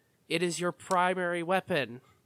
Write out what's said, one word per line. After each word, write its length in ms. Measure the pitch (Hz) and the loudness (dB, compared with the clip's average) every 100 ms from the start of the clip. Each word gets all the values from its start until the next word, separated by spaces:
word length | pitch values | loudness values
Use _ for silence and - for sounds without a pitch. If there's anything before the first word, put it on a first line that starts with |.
| _ _ - | _ _ -4
It 120 | 165 | -2
is 160 | 175 160 | -2 -2
your 120 | 175 | -4
primary 720 | - - 185 180 185 175 175 | -4 0 2 2 2 -2 -2
weapon. 580 | 165 190 - 165 113 120 - _ | 0 0 2 -2 -2 -8 -18 _